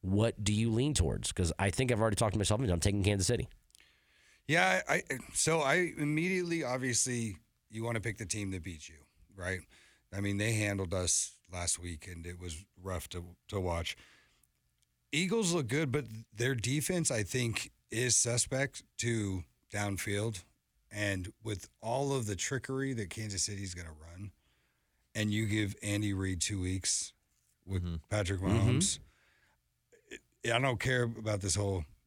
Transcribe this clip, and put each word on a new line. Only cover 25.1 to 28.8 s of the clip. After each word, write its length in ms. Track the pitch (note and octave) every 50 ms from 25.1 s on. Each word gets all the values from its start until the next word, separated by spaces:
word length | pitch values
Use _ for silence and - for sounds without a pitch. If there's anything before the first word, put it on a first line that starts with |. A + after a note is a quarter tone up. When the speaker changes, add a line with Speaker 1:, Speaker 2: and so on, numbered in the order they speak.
| _
Speaker 2:
and 160 | G#2 G#2+ G#2+ G#2
you 140 | G#2+ A2+
give 300 | G#2 G#2 A2 G#2+ G2+ G2+ - -
Andy 300 | G#2 G#2 G#2 G#2+ G#2 G2+
Reid 260 | F#2+ F#2+ F#2+ F#2+ F2
two 200 | - - G#2+ G2
weeks 520 | F2+ F#2 F#2 F#2+ - - - - - - - _ _ _ _ _ _ _ _ _ _
with 200 | - G2 F#2 F2
Speaker 3:
Mm-hmm. 120 | F2 E2+ D#2+ - _
Speaker 2:
Patrick 300 | G#2 G#2 G2+ F2+ G2 F#2
Speaker 1:
Mm-hmm. 300 | F#2 - G#2 A2+ G#2+ A#2+
Speaker 2:
Mahomes, 280 | B2 C#3